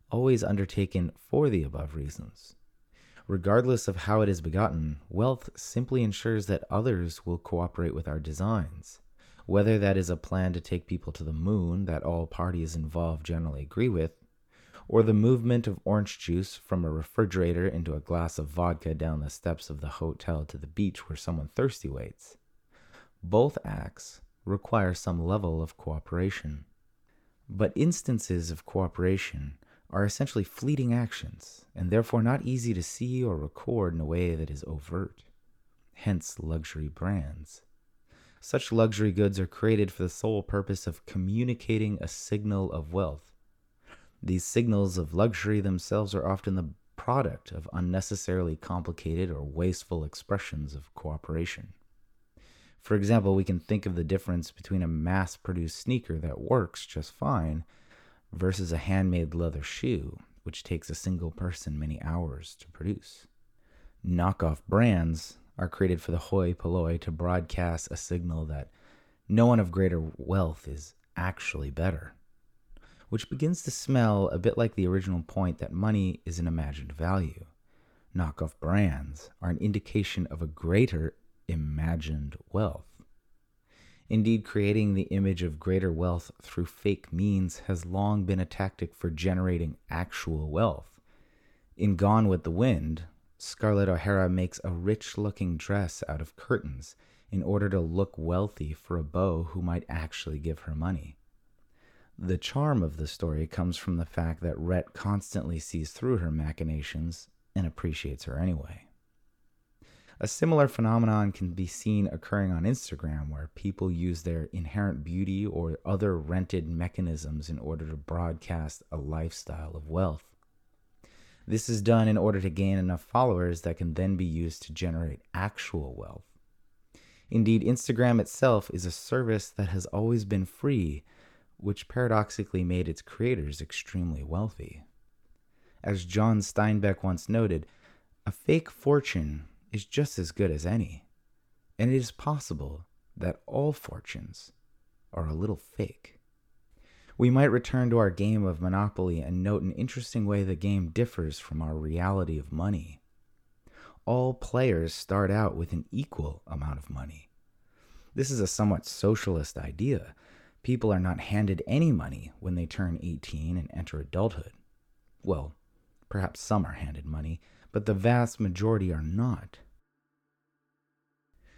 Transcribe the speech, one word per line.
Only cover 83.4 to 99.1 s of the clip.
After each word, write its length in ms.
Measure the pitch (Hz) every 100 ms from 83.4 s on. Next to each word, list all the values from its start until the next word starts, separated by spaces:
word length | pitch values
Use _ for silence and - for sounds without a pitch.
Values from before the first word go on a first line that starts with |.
| _ _ _ _ - - -
Indeed, 360 | 110 110 110
creating 480 | - 104 101 107 104
the 100 | 95
image 380 | - 98 95 87
of 160 | 90 76
greater 320 | 92 95 92
wealth 400 | 80 90 87 - -
through 240 | - - 87
fake 440 | - 101 95 -
means 460 | 85 104 98 90 -
has 260 | - 90 87
long 380 | 95 101 104
been 160 | 92 92
a 40 |
tactic 500 | 90 - 95 - 85
for 140 | - 90
generating 680 | 78 92 92 92 87 80 - -
actual 640 | 80 90 - 82 78 76
wealth. 500 | 78 110 71 - _ _ _ _ _ _ _ _ -
In 180 | 104 87
Gone 320 | 101 110 107
with 140 | 90
the 80 | 85
Wind, 540 | 87 127 82 76 80 - - _ _
Scarlett 500 | - - 107 101 95
O'Hara 400 | 85 101 98 92
makes 320 | 92 90 -
a 60 | 92
rich-looking 840 | 85 92 107 - - 104 - 92 80
dress 480 | - 101 87 - -
out 100 | 76
of 160 | 76 -
curtains 580 | - 117 76 64 - - _ _ _
in 120 | 95
order 280 | 85 101 101
to 100 | 95
look 380 | 80 90 98 -
wealthy 560 | 80 90 101 - 76
for 240 | 76 - 87
a 60 |
beau 400 | 73